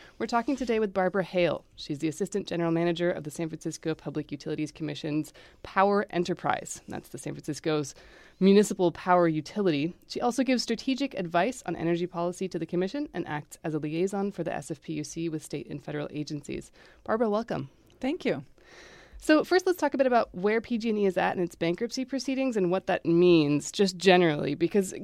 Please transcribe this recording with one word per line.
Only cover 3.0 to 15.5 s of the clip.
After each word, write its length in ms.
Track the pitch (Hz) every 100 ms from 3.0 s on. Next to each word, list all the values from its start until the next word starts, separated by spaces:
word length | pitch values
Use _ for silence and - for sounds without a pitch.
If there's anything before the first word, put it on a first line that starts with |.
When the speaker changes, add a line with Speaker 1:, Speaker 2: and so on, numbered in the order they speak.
| 175
Speaker 1:
of 140 | 165
the 80 | 151
San 180 | - 160
Francisco 460 | 160 165 - 160 156
Public 360 | 151 151 147
Utilities 400 | 143 160 151 151
Commission's 600 | - 151 143 156 151 151 - - -
Power 420 | - 190 196 202 -
Enterprise. 680 | 170 175 160 151 - - - -
That's 220 | - -
the 80 | 131
San 160 | 151
Francisco's 640 | 143 147 135 160 151 139 - - - - _
municipal 520 | 190 202 208 202 175
power 360 | - 185 180 170
utility. 680 | 156 147 208 190 143 160 - -
She 160 | -
also 220 | 240 240
gives 180 | 254 247
strategic 540 | - 226 - 254 269 -
advice 480 | 170 170 214 - -
on 100 | -
energy 300 | 165 170 180
policy 420 | 170 175 175 190
to 100 | 165
the 80 | 160
commission 420 | 175 190 285 294 -
and 120 | -
acts 300 | 151 - -
as 100 | 165
a 60 | 151
liaison 520 | 151 160 190 202 202
for 120 | 185
the 100 | 165
S 160 | - -
F 140 | 160
P 100 | -
U 100 | 151
C 260 | 147 165 165
with 140 | 151
state 240 | -